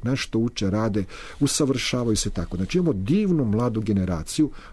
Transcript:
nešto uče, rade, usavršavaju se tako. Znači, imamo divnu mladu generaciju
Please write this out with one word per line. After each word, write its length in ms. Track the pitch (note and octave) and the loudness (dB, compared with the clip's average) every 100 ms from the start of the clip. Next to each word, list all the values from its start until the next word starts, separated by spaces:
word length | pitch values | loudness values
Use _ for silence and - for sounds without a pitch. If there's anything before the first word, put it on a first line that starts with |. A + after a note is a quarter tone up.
nešto 360 | A#2 C3+ - A2+ | -2 -2 0 0
uče, 300 | A#2+ - G2 | 0 0 0
rade, 340 | G#2 A2+ G2+ F#2+ - - - | 0 0 0 -4 -8 -14 -2
usavršavaju 760 | C#3 - C3+ C3 - B2+ A#2 G#2 | 0 2 2 0 -2 0 0 0
se 140 | G#2+ | 0
tako. 280 | - - F2 | -4 -4 -4
Znači, 200 | F#2+ F3+ | 0 2
imamo 160 | E3+ | 2
divnu 520 | G2 G2 G3 G3+ D#3+ A2+ | 0 2 2 4 2 2
mladu 360 | G#2+ B2 A2 | 2 2 0
generaciju 680 | G#2+ G2 F2+ E2 - - - - - | 0 2 2 -2 -2 0 0 0 -16